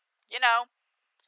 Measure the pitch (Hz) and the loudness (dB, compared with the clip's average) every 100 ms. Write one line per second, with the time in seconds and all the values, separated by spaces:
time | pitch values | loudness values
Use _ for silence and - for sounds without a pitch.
0 | _ _ _ 262 254 233 247 _ _ _ | _ _ _ -2 0 0 -2 _ _ _
1 | _ _ | _ _